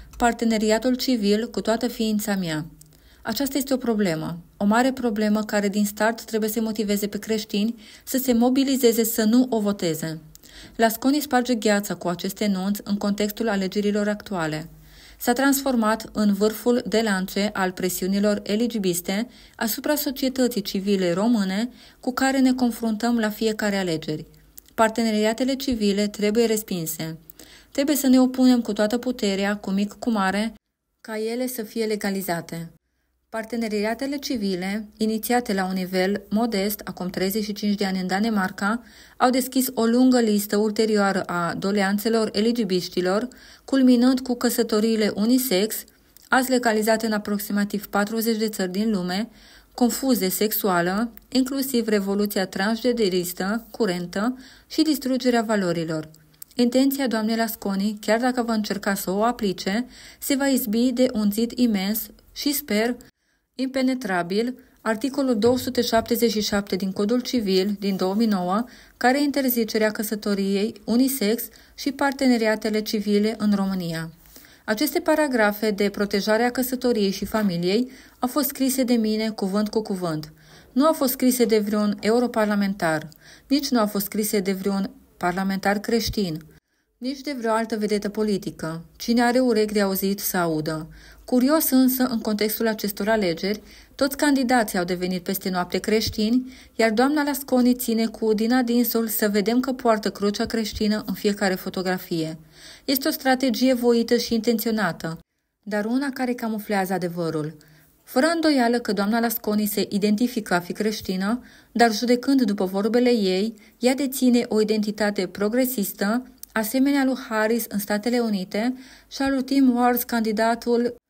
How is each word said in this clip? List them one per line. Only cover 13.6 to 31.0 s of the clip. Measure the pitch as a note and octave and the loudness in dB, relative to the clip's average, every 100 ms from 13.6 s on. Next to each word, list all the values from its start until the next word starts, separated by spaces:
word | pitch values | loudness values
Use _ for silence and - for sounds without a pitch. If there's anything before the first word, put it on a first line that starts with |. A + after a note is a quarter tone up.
| F#3+ G#3 G3+ G#3 G#3 | -2 -2 0 0 0
actuale. | G#3 - F#3 D#3+ D#3 E3 - - - - - | -4 -6 -4 -4 -4 -8 -16 -20 -20 -20 -6
S-a | - | -2
transformat | A#3+ C#4 C#4 C#4 B3 G#3+ A3 - | 2 2 2 2 2 2 0 -2
în | - G#3+ | 0 2
vârful | G3 G#3+ G#3+ B3 B3 F#3+ | 4 2 0 0 0 2
de | A3 | 0
lance | A3+ F#3+ F#3+ - G#3 | 2 0 -2 -2 -2
al | G#3 F#3 | 0 -2
presiunilor | F#3 F#3 F3+ F#3 G3+ G#3 G3+ | -2 -4 -2 -2 0 2 0
eligibiste | G#3 G#3 A#3+ A#3 F#3+ F3 - G3 B3 - - - | -2 -2 0 0 -2 -2 -4 -4 -6 -10 -20 -6
asupra | A3+ B3 C#4 D4 | -4 -4 -2 -2
societății | D4 B3+ C4 C4 B3 - | -2 -2 -2 0 0 0
civile | F#3+ G3 F#3+ G3 F3+ | -4 -4 0 2 2
române | E3+ A3 A#3 F#3+ G3 A#3+ - - - | 2 2 2 2 -2 -4 -8 -20 -10
cu | - | -6
care | B3+ C4+ C4+ | -2 0 4
ne | C4 | 2
confruntăm | B3+ B3 A3+ A3+ G#3+ A#3+ A#3+ | 2 0 -2 -4 -2 0 0
la | G#3+ | 0
fiecare | G#3 A3 G#3+ G#3 G3 | -2 -2 -2 -2 -2
alegeri. | F3+ D#3+ D#3+ D#3 - - _ - - - | -2 -4 -4 -8 -10 -20 _ -20 -10 0
Parteneriatele | A3 A3 A3+ G#3+ G#3+ A3+ C4 C4+ | 2 2 0 2 0 0 -2 -2
civile | C4+ A#3 G#3 G3 G#3 | -4 0 0 0 -2
trebuie | G#3 G#3 G#3+ A#3 | -2 0 2 2
respinse. | A3 G#3+ F#3 D#3+ - D#3+ D#3+ - - - - - | 0 -2 -6 -6 -8 -8 -10 -16 -20 -20 -20 -8
Trebuie | - C#4+ C#4 | -2 0 2
să | C4+ | 6
ne | B3+ | 6
opunem | B3+ B3+ B3+ B3 | 6 4 4 4
cu | A#3 | 2
toată | G#3 G#3+ A#3+ | 0 0 0
puterea, | B3+ B3 G3+ G3 G3 G#3 | -2 -2 -2 0 -2 -2
cu | - | -2
mic, | G3 G3+ | -2 -2
cu | - - | -4 -2
mare, | A3 F#3+ G3 A3 A3 _ _ _ _ | 0 0 0 -4 -8 _ _ _ _